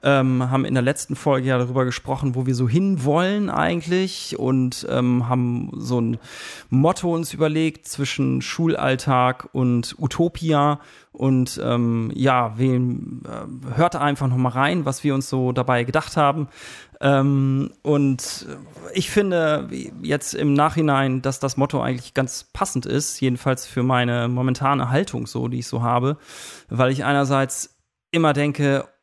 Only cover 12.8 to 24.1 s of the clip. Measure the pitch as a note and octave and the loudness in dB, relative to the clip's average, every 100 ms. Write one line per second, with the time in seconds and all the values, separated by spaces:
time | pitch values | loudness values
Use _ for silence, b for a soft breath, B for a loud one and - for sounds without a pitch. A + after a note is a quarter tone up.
12.8 | B2 - - B2 - A2+ - B2+ C3 A#2 | 0 -2 -8 -12 -12 -12 -12 -12 -8 0
13.8 | F3 F3 D3 C#3+ C3+ B2+ B2+ A#2+ C#3 F3 | 2 2 -2 0 0 2 0 2 0 2
14.8 | C#3 C3 D3 C3+ C3 C3 B2+ B2+ B2+ B2 | -2 -2 0 0 0 0 0 0 2 0
15.8 | A#2+ C#3 - - C#3+ D3+ D3 B B B | 2 -2 -2 2 2 2 -4 B B B
16.8 | B - C#3 C#3 C#3 C#3 C3+ C3+ - - | B -2 2 4 4 4 4 2 0 -4
17.8 | - C#3+ C#3 B2+ - - - D2 - - | 0 2 4 0 -4 -10 -12 -14 -16 -18
18.8 | - F#3+ - G#3 G3+ F3 D#3+ D3+ C3 C3 | -8 -4 0 2 2 2 2 0 -2 -10
19.8 | B2+ - D#3 D3 - - D3 C#3+ D3+ E3 | -10 -10 -4 -2 -2 -2 2 4 4 2
20.8 | D#3 C#3 C3+ B2+ C3+ C3 C#3 C3+ C3+ C#3 | 2 2 2 0 -4 -4 -4 0 0 0
21.8 | B2 B2 - - C3 - - - G3 C3+ | -2 -4 -4 -4 -4 -6 -12 -6 -4 -2
22.8 | A#2 C3+ D3 - C3 B2 - B2+ - - | -2 -2 -2 -2 0 0 -2 -2 -4 -2
23.8 | B2 B2+ B2 | 2 2 2